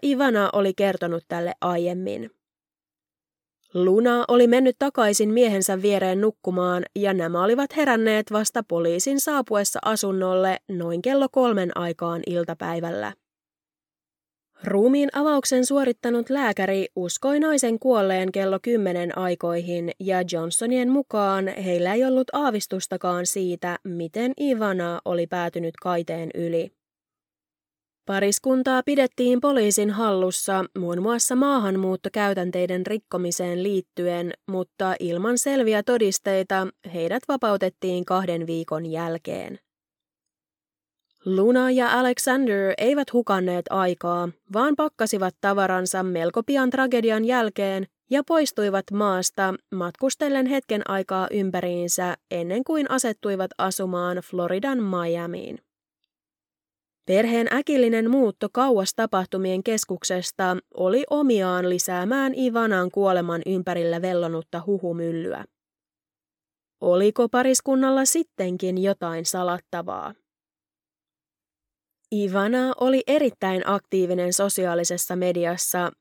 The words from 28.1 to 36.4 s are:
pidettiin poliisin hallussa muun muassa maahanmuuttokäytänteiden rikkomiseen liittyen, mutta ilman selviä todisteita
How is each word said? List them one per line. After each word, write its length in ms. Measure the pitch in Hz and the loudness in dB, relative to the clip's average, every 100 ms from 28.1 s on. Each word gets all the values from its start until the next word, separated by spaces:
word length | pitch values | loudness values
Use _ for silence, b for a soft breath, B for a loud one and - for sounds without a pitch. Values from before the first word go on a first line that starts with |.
| 196 202 - 262 262 262 262 | 0 2 2 2 2 2 0
pidettiin 580 | 285 285 254 - 247 247 | 2 2 2 2 2 4
poliisin 480 | 285 269 208 202 208 | 4 4 4 2 0
hallussa 760 | 208 226 190 185 - - 190 185 190 | 0 0 2 0 -2 -2 -2 -2 -6
muun 220 | 170 175 | -4 -2
muassa 340 | 214 233 - 254 | 0 0 0 2
maahanmuuttokäytänteiden 1500 | 285 269 196 190 185 185 196 214 202 190 180 180 180 180 185 | 2 2 2 0 0 -2 -4 -2 0 0 -2 -2 0 -2 -4
rikkomiseen 800 | 214 - 180 175 175 180 175 | -6 -6 -4 -4 -4 -4 -2
liittyen, 680 | 196 190 - - 175 175 175 - - | -2 -2 -4 -4 -2 -2 -4 -8 -6
mutta 480 | 185 180 - 185 - | -6 -6 -4 -4 -2
ilman 380 | 175 175 220 240 | -4 -2 0 0
selviä 460 | 277 277 220 208 | 0 0 2 0
todisteita 840 | 226 240 202 - 202 190 | 2 2 2 0 0 0